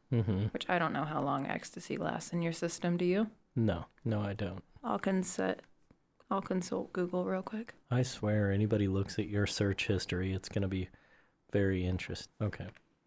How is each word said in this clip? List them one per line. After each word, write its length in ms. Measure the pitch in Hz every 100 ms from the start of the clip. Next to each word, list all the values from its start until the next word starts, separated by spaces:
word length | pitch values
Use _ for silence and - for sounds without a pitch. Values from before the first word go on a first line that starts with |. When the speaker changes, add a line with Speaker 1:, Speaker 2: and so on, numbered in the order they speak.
| -
Speaker 1:
Mm-hmm. 320 | 120 107 95 107
Speaker 2:
which 160 | - -
I 100 | 175
don't 140 | 160
know 120 | 127
how 180 | 151 151
long 240 | 139 139 139
ecstasy 500 | - - - - 143
lasts 360 | 156 - -
in 80 | 170
your 100 | 170
system, 440 | 165 170 - 175 175
do 80 | 180
you? 240 | 190 220 - _ 123
Speaker 1:
No. 300 | 110 85 - _
No, 160 | 113 107
I 140 | 101
don't. 280 | 101 98 95 - -
Speaker 2:
I'll 140 | 233 208
consi-, 600 | 196 190 180 - - - - _ _ - _ _ -
I'll 120 | 196
consult 500 | - 185 180 185 -
Google 320 | 185 180 180
real 180 | 190 185
quick. 300 | - 220 233 - -
Speaker 1:
I 120 | 123
swear, 500 | 127 - 107 107 101
anybody 340 | 98 107 107 101
looks 320 | 95 98 -
at 100 | 107
your 180 | 101 101
search 400 | - 101 95 -
history, 480 | 95 - 90 92
it's 160 | 95 -
gonna 180 | 104 98
be 220 | 95 92 - _ - _ _ _
very 340 | 104 98 92 90
interest-, 420 | 92 - 92 - -
okay. 300 | 104 - 92 - _ _